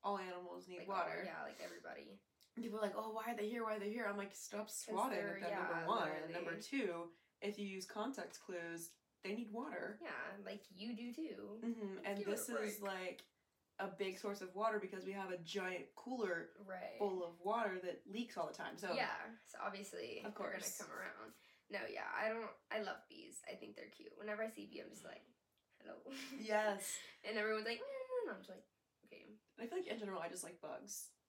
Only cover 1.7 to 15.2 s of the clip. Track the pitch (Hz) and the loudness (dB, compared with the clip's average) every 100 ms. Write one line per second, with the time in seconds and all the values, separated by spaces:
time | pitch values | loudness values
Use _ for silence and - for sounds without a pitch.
1.7 | 82 - - - 196 _ _ - - 233 | -6 -8 -8 -8 -14 _ _ -12 -4 -2
2.7 | 208 208 208 220 220 226 233 214 233 226 | 4 4 2 0 0 0 2 2 2 2
3.7 | 214 202 226 214 202 202 - - 208 208 | 2 2 2 2 2 -2 -4 -6 -4 -2
4.7 | - - 196 247 202 - 196 175 190 170 | -4 0 4 4 4 2 0 0 2 2
5.7 | 170 165 226 160 156 165 170 170 202 - | 2 6 6 6 2 0 -2 0 -2 0
6.7 | 269 214 170 170 - _ _ 202 208 202 | 2 4 2 -2 -8 _ _ -2 0 0
7.7 | 190 185 214 226 269 175 - - 180 170 | -2 -4 0 0 0 -4 -6 -4 -2 -2
8.7 | 170 165 - _ _ 190 214 226 214 285 | -4 -6 -12 _ _ -2 0 0 -2 -2
9.7 | - - 214 330 139 156 196 196 202 - | 0 -2 -4 -4 -4 -4 -4 -6 -6 -8
10.7 | 180 214 226 240 240 320 202 202 214 233 | -6 -4 -2 -4 -2 -4 -4 -6 -2 0
11.7 | 226 202 190 - 202 202 220 - 226 214 | 0 0 -2 0 2 4 2 4 2 2
12.7 | 208 202 190 185 175 - _ _ _ _ | 0 0 0 0 -4 -10 _ _ _ _
13.7 | _ 196 185 196 185 208 202 185 185 220 | _ -2 2 0 2 0 0 -2 4 4
14.7 | 214 196 196 185 196 | 6 2 -2 -2 -2